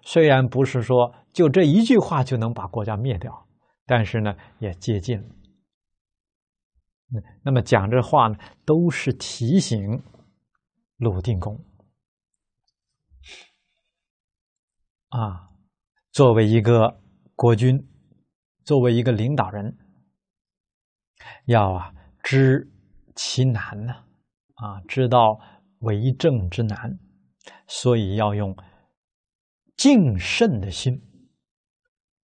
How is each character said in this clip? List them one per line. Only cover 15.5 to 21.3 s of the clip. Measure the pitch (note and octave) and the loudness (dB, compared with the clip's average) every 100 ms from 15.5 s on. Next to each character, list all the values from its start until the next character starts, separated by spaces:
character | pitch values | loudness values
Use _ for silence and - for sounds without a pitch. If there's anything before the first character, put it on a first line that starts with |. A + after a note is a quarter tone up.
| _ _ _ _ _ _ | _ _ _ _ _ _
作 | - C3 | 2 4
为 | A2+ G#2+ | 6 4
一 | A2+ | 2
个 | G#2+ A#2 A2 - _ _ _ - | 4 4 2 -2 _ _ _ -2
国 | A#2+ A#2 | 0 2
君， | B2+ C3+ C3+ _ _ _ _ _ _ _ | 2 0 -4 _ _ _ _ _ _ _
作 | - C#3+ | -2 2
为 | B2 | 2
一 | A#2+ | 2
个 | A#2+ | 0
领 | A2 A#2 C#3+ | 0 -2 -2
导 | F#2+ | -4
人， | G#2 G#2 - _ _ _ _ _ _ _ _ _ _ _ _ _ _ - | -6 -12 -14 _ _ _ _ _ _ _ _ _ _ _ _ _ _ -20